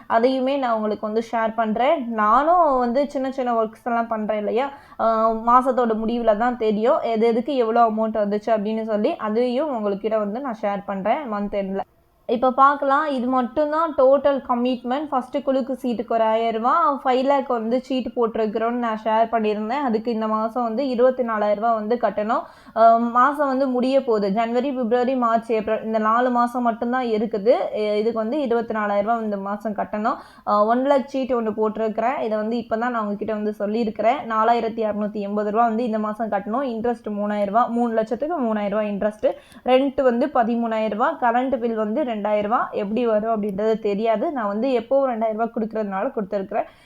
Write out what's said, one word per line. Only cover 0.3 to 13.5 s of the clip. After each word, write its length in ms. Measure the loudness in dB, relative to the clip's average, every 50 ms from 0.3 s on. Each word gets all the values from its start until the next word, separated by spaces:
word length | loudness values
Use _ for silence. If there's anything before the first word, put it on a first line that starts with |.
| 2 2 0 0 0
நான் 180 | 0 0 0 -2
உங்களுக்கு 320 | 0 0 -2 -2 -2 -4
வந்து 160 | -4 -2 -2 -2 -2 -2
ஷேர் 220 | -2 -2 0 0
பண்றேன். 540 | 0 0 0 0 2 2 2 2 2 0 -4
நானும் 720 | -2 0 2 4 4 4 4 4 4 4 6 4 4 2
வந்து 320 | 2 2 2 0 0 0
சின்ன 200 | -2 -4 -4 -4
சின்ன 220 | -4 -4 -2 0 0
ஒர்க்ஸ் 340 | 0 0 -2 -4 -8 -6
எல்லாம் 200 | -2 -2 -2 -2
பண்றேன் 320 | -2 -4 -4 -2 -2 -2 -2
இல்லையா, 320 | -2 -2 0 0 -2 -2 -4 -12 -20 -16 -6 -2
ஆ, 300 | 0 2 2 2 2 2
மாசத்தோட 640 | 0 0 2 4 4 4 4 4 2 2 2 0 0 0 -2
முடிவுல 300 | -2 -2 0 2 2 2
தான் 200 | 4 2 0 0
தெரியும் 440 | 0 0 0 0 2 2 2 2 2 0
எது 240 | 0 0 2 2
எதுக்கு 300 | 2 2 2 0 -2 0
எவ்வளோ 280 | 0 0 2 4 4 4
அமௌண்ட் 280 | 4 2 0 -2 -2 0
வந்துச்சு 340 | 0 0 0 -2 -2 0
அப்படின்னு 360 | 0 0 0 0 -2 -4 -4 -4
சொல்லி, 340 | -2 -2 0 0 0 -2
அதையும் 600 | -2 -4 -2 0 0 0 0 0 0 -2 -2 -2
உங்ககிட்ட 420 | -2 -2 -2 -2 -2 -2 -2 -2 -2
வந்து 220 | -2 -2 -4 -6
நான் 160 | -6 -6 -6 -4 -4
ஷேர் 200 | -4 -4 -4 -6
பண்றேன் 460 | -6 -6 -4 0 0 0 -2 -2 -6 -6
மந்த் 220 | -4 -4 -4 -4
எண்ட்ல. 260 | -4 -4 -4 -4 -6 -6 _ _ _ _ _ _ _ _
இப்ப 240 | -2 -2 2 2 2
பார்க்கலாம், 560 | 4 6 6 6 6 4 0 2 2 2 2
இது 200 | 0 -2 -2 -2
மட்டும்தான் 680 | 0 0 0 0 0